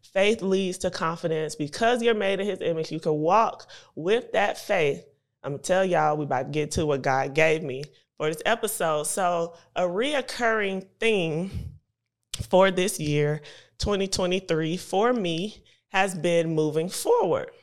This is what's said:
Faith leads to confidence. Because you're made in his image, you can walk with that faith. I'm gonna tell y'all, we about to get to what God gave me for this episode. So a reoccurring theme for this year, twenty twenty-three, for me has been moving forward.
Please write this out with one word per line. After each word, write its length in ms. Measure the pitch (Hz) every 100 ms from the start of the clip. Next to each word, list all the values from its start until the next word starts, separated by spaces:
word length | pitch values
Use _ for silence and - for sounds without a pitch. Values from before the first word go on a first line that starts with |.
| -
Faith 280 | 190 202 220
leads 380 | 190 190 190 185
to 140 | 185
confidence. 640 | 180 165 170 170 160 156 -
Because 480 | 147 - 233 247
you're 100 | 233
made 240 | 220 196 190
in 80 | 202
his 140 | -
image, 320 | - 160 156
you 80 | 156
can 140 | 170
walk 540 | 151 156 208 220 - - - - -
with 340 | 165 226 233
that 280 | - 202 -
faith. 460 | - 196 151 175 - _ _ _
I'm 120 | 143
gonna 80 | 143
tell 200 | - 185
y'all, 320 | 190 170 151 151
we 80 |
about 200 | 143 131
to 60 | 139
get 200 | 147 151
to 140 | - 156
what 160 | 139
God 320 | 139 131 139
gave 300 | 139 160 160
me 180 | 156 127 143 _ _ _
for 120 | 151
this 140 | 160 -
episode. 600 | 226 220 - 170 151 151
So 460 | - 180 175 170 - _
a 80 | -
reoccurring 1040 | 180 180 262 294 - - 240 220 202 190 190 _
theme 500 | 226 214 165 151 190 - - - _ _ _ _ _ - -
for 220 | 185 190
this 260 | 185 185 -
year, 440 | 151 147 147 151 - - - _
twenty 300 | - 202 190
twenty-three, 680 | 196 180 185 185 160 160 180
for 360 | - 185 233
me 500 | 247 180 165 208 - _ _ _
has 260 | 196 196 165
been 360 | 175 170 165
moving 360 | 160 156 151 170
forward. 640 | - - 466 196 123 64 -